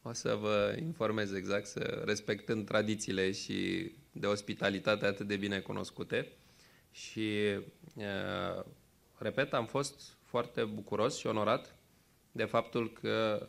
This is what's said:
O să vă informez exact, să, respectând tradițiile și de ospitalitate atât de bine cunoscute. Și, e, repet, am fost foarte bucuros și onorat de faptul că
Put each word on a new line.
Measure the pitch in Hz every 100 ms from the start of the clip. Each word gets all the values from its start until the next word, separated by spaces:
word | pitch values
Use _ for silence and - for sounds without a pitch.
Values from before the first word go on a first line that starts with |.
O | -
să | 117 - 110
vă | 107 104 104 107
informez | 160 165 110 107 101
exact, | 98 95 101 -
să, | - - - -
respectând | 104 - 104 - 113 101
tradițiile | 110 104 104 - 95 95
și | 98 - 98 95 92 95 - -
de | - 101
ospitalitate | 104 - - 101 98 - 104 101
atât | 98 101
de | 101
bine | 101 98
cunoscute. | 92 101 95 - - 117 139 - - - - - _
Și, | - - 110 107 104 104
e, | 101 - - - - 104 98 95 95 92 92 - - - _ _ -
repet, | 107 117 143
am | 139 113
fost | 139 139 - - -
foarte | - 123 120 -
bucuros | 113 107 104 104 117 143
și | 127
onorat | 110 104 131 - - - - _ _ _
de | 117
faptul | 110 117 - 120 113
că | - 110 110 110 104